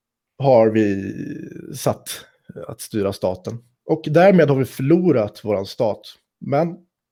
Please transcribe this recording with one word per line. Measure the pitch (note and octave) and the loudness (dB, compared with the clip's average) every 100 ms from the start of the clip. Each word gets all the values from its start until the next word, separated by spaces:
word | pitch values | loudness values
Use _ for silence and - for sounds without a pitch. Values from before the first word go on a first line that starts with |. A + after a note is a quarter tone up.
| _ _ _ - | _ _ _ -2
har | C3+ B2 A2+ | 4 6 6
vi | G#2+ G#2 G2 G2 - - - - - - | 4 2 0 -6 -10 -12 -12 -14 -16 -16
satt | D3 - G#2+ - - - _ - - - | -6 -4 -4 -8 -16 -18 _ -20 -18 -16
att | A#2+ | -16
styra | - A2 G2 | -8 -4 -4
staten. | G2 F#2 F#2 - A#2+ - _ | -2 -6 -6 -10 -14 -16 _
Och | - D#3 D#3 | -6 -4 0
därmed | D#3 F#3+ F#3+ C#3+ | 4 6 6 4
har | C3+ | 2
vi | |
förlorat | B2+ - C3+ E3+ F3+ C3 G#2 - | -2 -4 2 2 4 2 0 -6
våran | G#2 G2 G2 | -4 -4 -4
stat. | - A2+ G2 - - _ _ | -4 -4 -4 -12 -20 _ _
Men | - C#3 E3+ E3+ _ _ _ | -4 -2 -2 -6 _ _ _